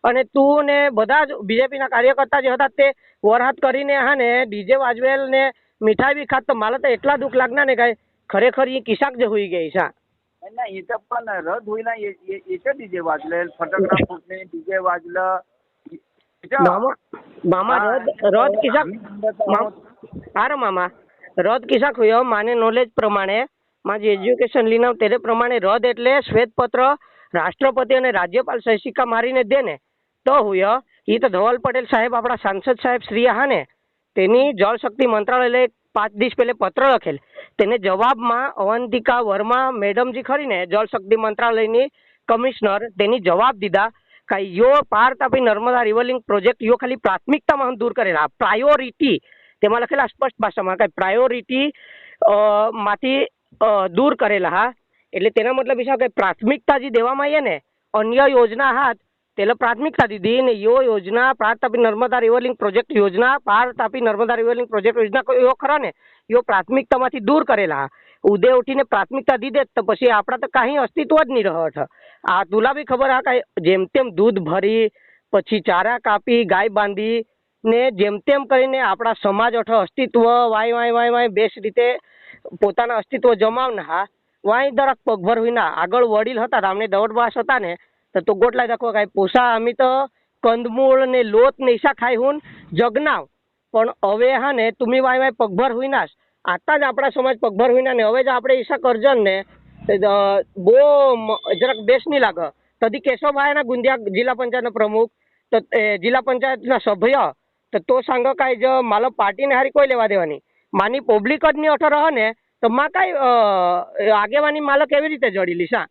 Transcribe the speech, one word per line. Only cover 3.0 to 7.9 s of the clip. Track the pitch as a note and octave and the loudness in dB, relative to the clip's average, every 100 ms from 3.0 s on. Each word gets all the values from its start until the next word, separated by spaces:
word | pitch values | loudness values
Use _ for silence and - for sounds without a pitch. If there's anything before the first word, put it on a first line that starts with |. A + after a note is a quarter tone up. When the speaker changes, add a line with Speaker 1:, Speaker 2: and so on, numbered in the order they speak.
| _ _ | _ _
Speaker 1:
વરહાત | G#3 A#3+ B3 - | 2 2 0 0
કરીને | C4+ C4 C#4+ C#4 | -2 -2 -2 0
હા | B3+ C#4+ | 0 2
ને | A#3+ B3 B3 | 2 0 -2
ડી | G#3 | -6
જે | F#3+ C4+ | 0 0
વાજવેલ | B3+ A#3 C4 C4+ C4+ | 2 0 0 0 0
ને | C4+ C4+ - _ _ | 0 0 -4 _ _
મીઠાઈ | A3 G#3+ C4 | 0 2 0
બી | C#4+ C#4 | -2 -2
ખાત | C4 | -4
તો | - | -2
મારે | B3 G#3+ B3+ | -2 -2 -2
તો | C4+ | -2
એટલા | A#3 C#4 C#4+ | 0 0 -2
દુઃખ | C#4 B3+ | -2 -2
લાગના | B3+ C4+ | 0 0
ને | C4+ A#3 | 0 2
કાંઈ | A#3+ | 0